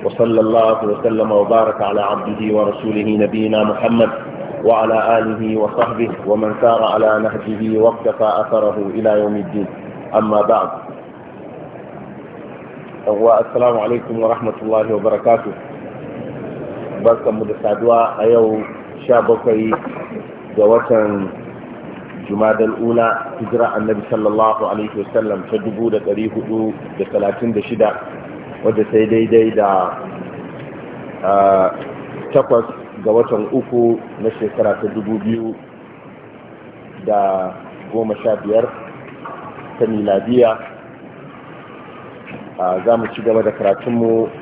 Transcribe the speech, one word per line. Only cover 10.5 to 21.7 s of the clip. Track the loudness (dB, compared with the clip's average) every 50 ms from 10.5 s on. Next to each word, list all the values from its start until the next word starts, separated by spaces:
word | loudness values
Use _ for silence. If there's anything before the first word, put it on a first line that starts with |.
| 4 2 2 -2 -6 -10 -12 -14 -16 -16 -16 -18 -18 -20 -20 -18 -18 -18 -18 -18 -16 -16 -16 -16 -16 -18 -18 -16 -16 -16 -16 -16 -16 -16 -16 -18 -18 -16 -16 -16 -16 -16 -16 -16 -16 -16 -16 -16 -16 -8 -2
والسلام | -2 0 4 6 6 6 6 4 2 0 2 2 4 4 2
عليكم | 0 0 -2 -2 -2 -4 -4 0 2
ورحمة | 2 0 0 -2 -6 -6 -4 -4
الله | 0 2 2 2 2 0
وبركاته. | 0 2 2 0 2 4 4 4 4 2 -4 -10 -10 -12 -14 -14 -14 -14 -14 -14 -14 -14 -14 -12 -12 -12 -12 -12 -10 -12 -10 -10 -10 -10 -12 -12 -12 -12 -10 -10 0 4
Barkanmu | 4 4 4 2 -2 -2 -2 -2 -4
da | -6 -4
saduwa | -2 -2 -2 2 4 4 4 4 4 2 0
a | 0 2 4
yau | 6 6 6 4 2 -2 -4 -6 -10 -14 -14 -16 -16 -14 0
sha | 2 4 4 6
bakwai | 4 2 2 4 0 2 2 2 0 -2 -2 -4 -8 -10 -10 -12 -10 -10 -12 -12 -12 -16 -16 -16 -8 0
ga | 4 6
watan | 6 6 6 4 4 4 4 4 2 0 -2 -4 -6 -8 -12 -14 -14 -14 -14 -16 -16